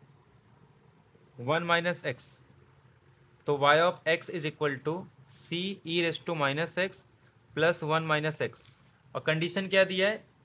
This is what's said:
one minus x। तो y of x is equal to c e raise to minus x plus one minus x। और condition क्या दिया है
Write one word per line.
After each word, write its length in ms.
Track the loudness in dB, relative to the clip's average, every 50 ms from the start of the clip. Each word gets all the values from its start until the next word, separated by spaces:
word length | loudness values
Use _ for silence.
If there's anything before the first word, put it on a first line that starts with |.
| -20 -20 -20 _ _ _ _ _ _ _ -20 _ -20 _ _ _ _ _ _ _ _ _ _ -20 -20 -20 -14 -8
one 220 | -2 0 0 0 2
minus 400 | 2 2 2 2 0 -4 -4 -4
x। 300 | -6 -6 -8 -10 -16 -18 -20 -20 -20 -20 -20 -20 _ _ _ _ -20 _ _ _ _ _ _ _ _ _ _ -4
तो 100 | -2 0 4
y 160 | 6 6 8 8
of 180 | 6 4 2 0 0 0
x 220 | 0 0 0 -6
is 160 | -6 -4 -6
equal 300 | -6 -4 -2 -2 -2 -2 -2
to 140 | -4 -4 -4 -6 -8 -12 _ -20 -20 -16
c 260 | -14 -12 -8 -6 -4 -4 -4 -6 -6 -8 -6
e 100 | -4 0 0
raise 180 | 0 0 -2 -4
to 160 | -4 -4 -2
minus 400 | 0 0 0 0 0 -2 -2 -2 -2
x 240 | -2 -4 -4 -10 -20 _ _ _ _ _ _ _ _ _
plus 320 | -2 2 2 2 2 2 0
one 220 | 0 0 0 2
minus 340 | 0 0 0 0 -2 -2 -2
x। 200 | -4 -6 -6 -10 -20 -20 -20 -20 -20 _ _ _ _ -10 -10
और 60 | -4 -2
condition 420 | 0 0 0 0 -2 -2 -4 -2 2
क्या 160 | 4 4 4
दिया 240 | 4 2 0 2 0
है 160 | 0 -2 -8 _ _ _